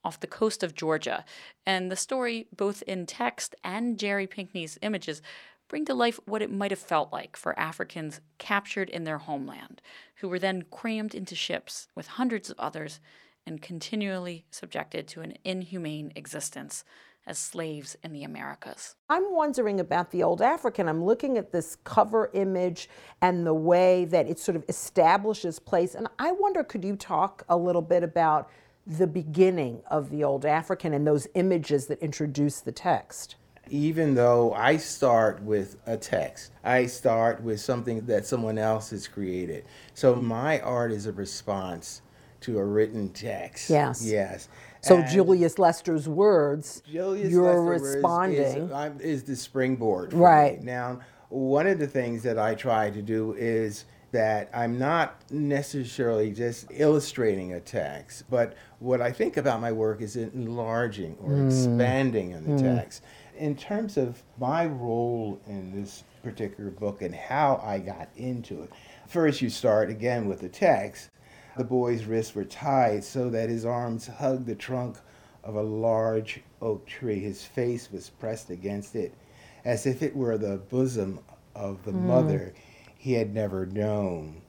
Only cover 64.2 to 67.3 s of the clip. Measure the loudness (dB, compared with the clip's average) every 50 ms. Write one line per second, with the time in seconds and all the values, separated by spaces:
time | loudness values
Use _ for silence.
64.2 | -18 _ _ -4 -2 -2 0 0 0 -2 -2 -4 -4 -2 -2 0 0 -2 -2 -4
65.2 | -4 -6 -8 -10 -12 -12 -10 -10 -10 -8 -8 -8 -10 -10 -12 -18 -20 _ -20 -12
66.2 | -12 -12 -8 -6 -8 -8 -8 -10 -12 -12 -8 -6 -6 -6 -6 -4 -8 -8 -8 -8
67.2 | -8 -4